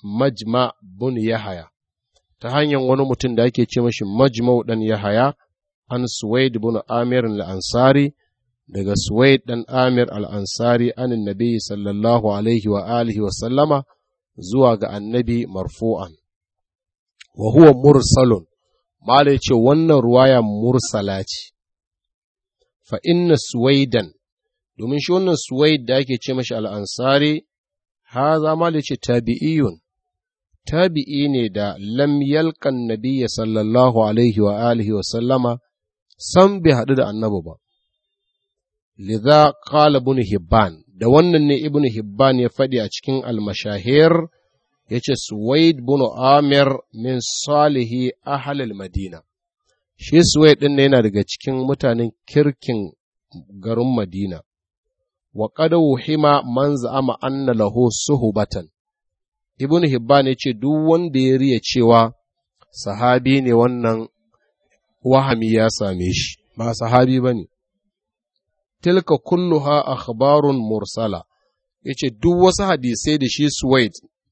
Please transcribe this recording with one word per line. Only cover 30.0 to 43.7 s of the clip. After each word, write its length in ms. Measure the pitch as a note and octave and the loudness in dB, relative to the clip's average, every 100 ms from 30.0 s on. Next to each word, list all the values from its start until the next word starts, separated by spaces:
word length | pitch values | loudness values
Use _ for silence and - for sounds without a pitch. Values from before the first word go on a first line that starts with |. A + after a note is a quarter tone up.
| _ _ _ _ _ _ - | _ _ _ _ _ _ -6
Tabi'i 640 | D#3+ F#3 D#3 B2+ C#3+ C#3+ | 0 0 -2 -6 -4 -2
ne 220 | C3 A2 | 0 -2
da 260 | G2 G2+ G2 | -4 -6 -8
lam 440 | G2+ B2 C#3+ C#3+ | -8 -2 0 0
yalqa 460 | C#3 D3+ D#3+ - C#3+ | 0 0 -2 -4 -6
an-nabiyya 580 | B2+ A#2 G#2+ B2+ C3+ A#2 | -4 -6 -6 -4 -4 -4
sallallahu 680 | - A2 A2 G#2+ A#2+ B2+ A2+ | -4 -4 -2 0 2 4 2
alaihi 400 | A2 A2 A#2+ G#2+ | 0 2 2 2
wa 300 | G2+ G#2 A#2+ | 0 0 -2
alihi 220 | A#2 G#2 | -2 -2
wa 100 | G#2 | -4
sallama, 500 | - A#2 A#2+ C3 B2 A#2+ _ _ _ _ _ _ | -4 -6 -2 0 -2 -6 _ _ _ _ _ _
sam 460 | - F3+ G3 G3 | -2 4 4 4
bai 100 | D#3+ | 2
haɗu 220 | B2 A2+ C3 | 2 0 0
da 80 | A2 | 0
Annabi 320 | G#2+ A2 G2 | -2 -4 -4
ba. 100 | D#2+ D#2+ _ _ _ _ _ _ _ _ _ _ _ _ _ - | -8 -18 _ _ _ _ _ _ _ _ _ _ _ _ _ -14
Lidha 540 | G2 A2 B2 D3+ D3 - - | -6 -2 4 4 4 0 -2
qala 320 | D3 D3+ C#3 | 2 4 2
Ibn 200 | B2+ C3 | 0 -2
Hibban, 500 | G2+ G2 E2 A2 G2 E2 _ | -2 -4 2 2 2 -4 _
da 200 | - A2+ | -2 4
wannan 360 | D3 F3 D#3 D3 | 4 6 2 2
ne 100 | C#3 | 0
Ibn 260 | D3+ D3 | 0 0
Hibban 520 | C3+ A2 G#2 G2+ C3+ C3 | -2 -4 -8 0 2 2
ya 100 | A#2+ | 0
faɗi 300 | - C3+ B2 | -2 -2 -2
a 80 | G#2 | -4
cikin 300 | - - C3+ | -8 -6 -6
Al-Mashahir, 880 | B2 A2 G#2 - G#2+ | -4 -6 -6 -6 -8